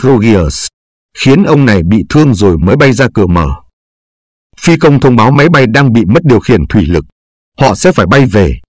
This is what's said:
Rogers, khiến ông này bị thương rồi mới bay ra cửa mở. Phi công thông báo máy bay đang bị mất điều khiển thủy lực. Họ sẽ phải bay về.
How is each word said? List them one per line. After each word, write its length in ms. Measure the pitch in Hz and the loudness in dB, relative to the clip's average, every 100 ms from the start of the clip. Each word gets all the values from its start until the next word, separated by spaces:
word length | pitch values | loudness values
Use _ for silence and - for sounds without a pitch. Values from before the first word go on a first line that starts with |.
Rogers, 640 | 131 123 113 101 76 - - _ _ _ _ - | 0 0 2 0 0 -6 -12 _ _ _ _ -4
khiến 260 | 131 147 | 0 2
ông 220 | 196 147 123 | 2 2 2
này 160 | 98 82 | 0 0
bị 160 | 107 - | -2 0
thương 260 | 151 151 | 0 0
rồi 240 | 92 101 80 | 2 0 0
mới 180 | 90 147 | 0 0
bay 160 | 139 | 0
ra 140 | 120 127 | 0 -2
cửa 120 | - 90 | -2 -2
mở. 200 | 87 73 - _ _ _ _ _ _ _ _ _ - | 0 -2 -6 _ _ _ _ _ _ _ _ _ -6
Phi 160 | - 165 | -4 0
công 240 | 160 143 | 0 2
thông 160 | 139 120 | 2 2
báo 140 | 113 | 0
máy 180 | 143 160 | 0 0
bay 180 | 151 123 | 0 0
đang 180 | 139 139 | 0 0
bị 120 | 113 | 0
mất 180 | 92 160 | 0 0
điều 160 | 156 110 | 0 0
khiển 260 | - 107 73 | 0 -2 0
thủy 180 | 107 78 | -2 0
lực. 180 | 82 - _ _ _ _ - | -2 -4 _ _ _ _ -4
Họ 160 | 135 | -2
sẽ 180 | 196 185 | 0 -2
phải 140 | - 90 | 0 0
bay 200 | 139 127 | 0 2
về. 280 | 101 85 60 | 0 -2 -4